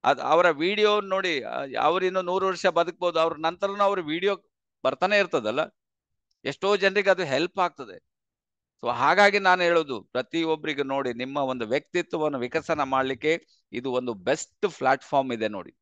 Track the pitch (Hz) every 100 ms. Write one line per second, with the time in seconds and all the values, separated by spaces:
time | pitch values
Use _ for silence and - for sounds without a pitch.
0 | 123 135 135 160 175 143 170 208 214 208
1 | 196 190 185 151 110 120 139 113 143 180
2 | 185 185 175 185 190 175 196 170 170 170
3 | 175 165 165 151 160 175 202 196 202 196
4 | 156 160 190 196 _ _ _ _ 131 131
5 | 185 208 190 156 107 127 175 _ _ _
6 | _ _ _ _ 123 139 196 202 190 190
7 | 190 180 165 135 175 - 175 - 120 90
8 | _ _ _ _ _ _ _ _ 120 117
9 | 135 180 202 202 190 180 175 170 151 120
10 | - 123 127 165 160 156 156 139 139 135
11 | 131 117 131 143 135 127 110 135 - 175
12 | 170 170 156 143 139 165 - 156 135 131
13 | 131 131 151 165 _ _ _ 123 131 127
14 | 123 107 90 151 - _ 202 - 135 135
15 | - 143 135 117 107 104 90 _